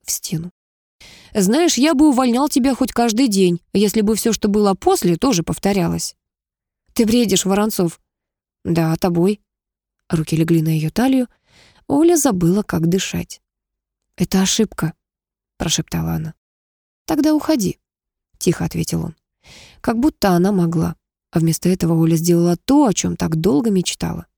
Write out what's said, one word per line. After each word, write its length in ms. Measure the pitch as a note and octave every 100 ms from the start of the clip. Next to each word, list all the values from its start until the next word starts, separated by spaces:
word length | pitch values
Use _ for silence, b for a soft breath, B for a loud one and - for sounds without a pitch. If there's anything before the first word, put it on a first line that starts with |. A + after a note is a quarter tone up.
в 80 | -
стену. 400 | - - D#3+ F3 - _ _ _ _ B B B
"Знаешь, 440 | G#3 F#3+ C#4+ F4 -
я 160 | D4+
бы 160 | C#4 D#4
увольнял 400 | B3 B3+ A#3+ D4
тебя 260 | C#4 C4+ B3
хоть 160 | B3+
каждый 360 | - A#3 G#3+ C4+
день, 340 | G3 F3+ F3 _
если 280 | G3 G#3 A3
бы 140 | G#3 G#3
всё, 180 | A3+
что 140 | G3 G#3
было 260 | G#3 G3+
после, 420 | F#3 F4+ F#4+ F3 E3
тоже 260 | C4+ F3+
повторялось". 720 | E3 E3 G3+ G3+ E3+ E3 - - _ _ _ _ _ _ _
"Ты 120 | - A3
бредишь, 400 | A#3+ G#3 F#3 F#3
Воронцов". 540 | G3+ G#3+ - E3+ - _ _ _ _ _ _
"Да, 320 | - E3+ D#3+ D#3+
тобой". 440 | F#3 E3+ F#3 G#3 _ _ _ _ _ _ -
Руки 260 | E3 D3+ D#3+
легли 260 | E3 E3
на 80 | D#3
её 200 | D#3 D#3
талию. 380 | - C4 C4 B3 b b b b b b
Оля 300 | C#4+ E4+ E4+
забыла, 460 | C#4 F#3 E3+ G3+
как 240 | - E3+ E3
дышать. 540 | F#3+ - F3 E3+ - _ _ _ _ _ _ _ -
"Это 240 | F3 F#3+
ошибка", 520 | F#3+ - G#3+ - D#3+ - _ _ _ _ _ -
прошептала 560 | D#3+ D#3+ - E3+ E3
она. 200 | E3 D#3+ - _ _ _ _ _ _ -
"Тогда 280 | D#4 D4+
уходи", 460 | D4+ - D4+ F#3 - _ _ _ _ _ -
тихо 260 | - - E2+
ответил 400 | E3 E3 E3 E3
он. 100 | - _ _ B B B B
"Как 180 | - A#3
будто 300 | D4+ - G3+
она 200 | F3 G3
могла". 440 | G3 E3 E3 E3+ - _ _ _
А 80 | E3
вместо 300 | E3 D#3+ F3+
этого 240 | F3+ E3
Оля 220 | E3 E3 E3
сделала 420 | E3+ E3+ F3 F3
то, 280 | - C#4+ C4
о 80 |
чём 220 | - F3+ E3+
так 200 | E3+ D#3+
долго 340 | F#3 C#4 A3+
мечтала. 580 | F#3 E3+ - E3+ E2 -